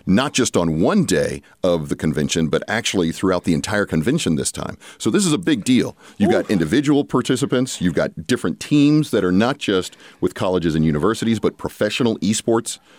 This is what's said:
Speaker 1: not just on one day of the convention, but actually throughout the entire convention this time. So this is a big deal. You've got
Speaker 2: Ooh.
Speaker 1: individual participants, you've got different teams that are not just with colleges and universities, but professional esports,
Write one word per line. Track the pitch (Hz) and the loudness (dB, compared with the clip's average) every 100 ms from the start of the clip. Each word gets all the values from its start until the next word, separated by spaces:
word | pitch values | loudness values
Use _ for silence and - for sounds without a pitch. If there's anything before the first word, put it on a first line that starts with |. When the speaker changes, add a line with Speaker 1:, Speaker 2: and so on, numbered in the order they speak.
| - | 0
Speaker 1:
not | 95 139 | 2 2
just | - 117 - | 0 0 0
on | 87 78 | 0 0
one | 110 202 | 2 2
day | 160 82 - 69 - _ | 2 0 0 -6 -14 _
of | 92 85 73 | 0 0 -2
the | - | -4
convention, | 82 71 71 85 80 | -2 -2 -2 0 0
but | 76 - | -2 -2
actually | 107 113 101 82 | -4 -2 -2 -2
throughout | 80 95 90 | 0 0 0
the | - | 0
entire | 78 - 104 98 | -2 0 -2 0
convention | 82 80 156 - 76 | 0 0 -2 0 -2
this | 60 | -2
time. | - - - - - | -6 -10 -12 -20 -4
So | 113 | -2
this | 156 190 | 0 2
is | |
a | 147 | 0
big | 87 135 | 0 0
deal. | - 123 - - - - | 2 2 2 -6 -20 -2
You've | 101 | 2
got | 104 85 | 2 0
Speaker 2:
Ooh. | 104 | 0
Speaker 1:
individual | 80 113 143 143 | 2 0 2 0
participants, | 139 135 120 127 139 127 127 - | 2 -2 0 -2 0 0 -2 -2
you've | 87 76 | -2 0
got | 73 - 80 | -2 -4 -4
different | 120 90 80 | -2 -2 -6
teams | - 147 143 151 151 | 0 2 4 4 2
that | 113 | 0
are | 92 92 120 | 2 4 2
not | 113 | 0
just | - 95 87 - - - | 0 -2 -2 -12 -20 -4
with | - | -4
colleges | - 101 92 82 | -2 0 0 0
and | 78 | 2
universities, | 80 76 90 110 113 110 | 2 2 0 0 -2 0
but | - - | -2 -4
professional | 87 - 104 - 117 110 | -10 -4 -4 0 -2 0
esports, | 92 110 - 113 - - _ | -2 -2 0 -2 -2 -12 _